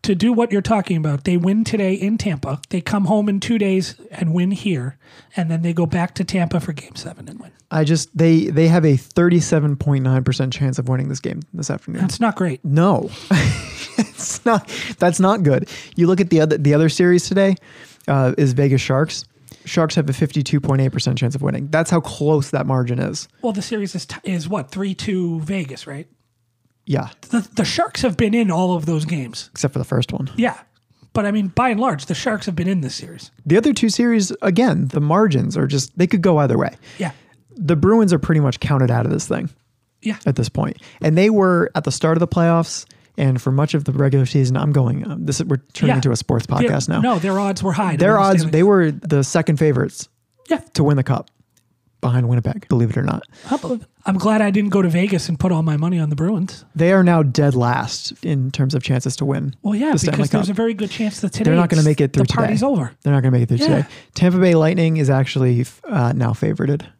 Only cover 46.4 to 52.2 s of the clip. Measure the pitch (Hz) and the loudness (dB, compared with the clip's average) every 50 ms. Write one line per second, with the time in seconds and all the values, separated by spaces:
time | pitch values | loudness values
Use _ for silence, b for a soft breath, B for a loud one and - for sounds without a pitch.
46.4 | - - 139 - 240 233 - 143 - - 165 202 214 254 233 170 160 196 190 196 | 0 -2 -2 0 0 0 0 -2 -2 -2 -2 0 0 0 0 0 0 -2 -2 -2
47.4 | 202 196 196 - - 196 156 170 208 185 151 131 170 202 220 208 196 196 196 170 | -2 -2 -4 -4 -4 -2 -2 -2 -2 -2 0 2 2 4 4 4 4 4 4 2
48.4 | 156 160 156 156 180 208 202 190 170 156 147 - - 156 147 139 135 - - 165 | 2 2 2 4 4 6 6 4 4 2 0 -4 -2 0 2 2 2 2 0 0
49.4 | 160 - 156 139 160 151 135 127 - - - - - _ _ _ _ _ _ _ | 2 2 2 2 2 2 2 2 -2 -4 -6 -12 -18 _ _ _ _ _ _ _
50.4 | _ - 330 - - - _ - 147 147 147 135 131 - 131 - - _ _ _ | _ -4 -4 -4 -4 -6 _ 0 2 2 2 2 2 0 -2 -2 -4 _ _ _
51.4 | _ _ _ _ _ _ _ _ _ _ _ _ - 131 120 127 | _ _ _ _ _ _ _ _ _ _ _ _ -2 0 0 0